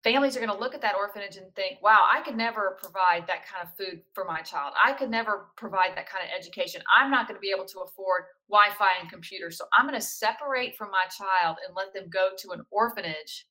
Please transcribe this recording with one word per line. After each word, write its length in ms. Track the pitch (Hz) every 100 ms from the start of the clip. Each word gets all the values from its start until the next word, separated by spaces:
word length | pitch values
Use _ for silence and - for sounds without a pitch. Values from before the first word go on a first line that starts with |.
families 340 | 226 262 277 240
are 20 |
gonna 180 | 226 202
look 160 | 233
at 80 | -
that 140 | 233 190
orphanage 420 | 202 208 196 196
and 160 | 190 -
think, 260 | 190 185
"Wow, 260 | 202 214 -
I 120 | 262
could 140 | 311 226
never 420 | 226 220 196 190
provide 460 | - 196 185 170 170
that 180 | 175 -
kind 220 | 185 175
of 80 | -
food 260 | 190 170 _
for 100 | -
my 180 | 180 160
child. 320 | - 165 143 -
I 120 | 247
could 160 | 277 262
never 380 | 226 220 202 - -
provide 380 | 202 190 185 185
that 140 | 190
kind 140 | 190
of 60 | 170 185
education. 440 | 175 196 175 175 - 208
I'm 160 | 277
not 160 | 269 220
gonna 120 | 202
be 120 | 196
able 140 | 196 190
to 160 | 185
afford 420 | 185 - 190 180 175 _ _
Wi-Fi 480 | 208 202 - 196 180
and 100 | 170
computers, 480 | 170 - 190 170 165
so 80 | -
I'm 120 | 208 269
gonna 140 | 262
separate 800 | - - 214 - 294 262 247 -
from 140 | 208
my 140 | 190 185
child 520 | - 196 185 170 160 190
and 100 | 175
let 180 | 196
them 160 | 196 180
go 220 | 185 190 190
to 140 | 190
an 140 | 170 -
orphanage 760 | 202 233 226 175 156 156 - _